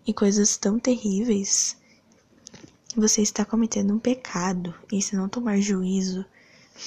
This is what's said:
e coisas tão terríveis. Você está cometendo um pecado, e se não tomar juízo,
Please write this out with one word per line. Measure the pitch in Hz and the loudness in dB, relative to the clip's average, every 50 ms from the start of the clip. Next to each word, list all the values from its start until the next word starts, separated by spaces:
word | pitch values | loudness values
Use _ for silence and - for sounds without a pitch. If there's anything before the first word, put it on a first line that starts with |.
| - | -6
e | - 208 | -4 -2
coisas | - 214 202 202 208 202 208 - | 2 2 2 4 4 2 2 0
tão | - - 196 208 | 0 -2 -2 0
terríveis. | 240 - 262 247 233 214 208 190 196 233 247 208 202 196 - - - - - - - _ _ _ _ _ _ _ _ _ _ _ _ - - - - - - _ _ _ - - | 0 0 0 0 0 0 0 0 0 0 0 0 0 0 0 0 0 -2 -2 -6 -10 _ _ _ _ _ _ _ _ _ _ _ _ -20 -20 -20 -20 -20 -20 _ _ _ -6 -2
Você | 233 214 214 - 220 | 0 2 2 4 2
está | 208 202 - - 208 | 2 0 0 -2 -2
cometendo | - - 226 226 220 - 208 196 196 208 | 0 0 0 0 0 0 0 0 2 2
um | 226 | 2
pecado, | - 240 254 254 - - - - 180 190 185 180 175 170 165 - - - | 2 0 -2 -2 -4 -6 -4 -2 -2 -2 -2 -2 -4 -6 -10 -12 -8 -4
e | 208 196 | -4 -2
se | 196 - 202 | -2 -2 -2
não | 190 185 196 | -2 -2 -4
tomar | - 247 240 220 202 196 | -4 -4 -2 0 2 2
juízo, | 202 202 196 185 185 185 190 190 190 185 185 185 196 - _ _ _ _ - - - _ - - - | 2 2 0 0 0 0 0 0 0 -2 -4 -6 -8 -10 _ _ _ _ -20 -20 -20 _ -20 -16 -16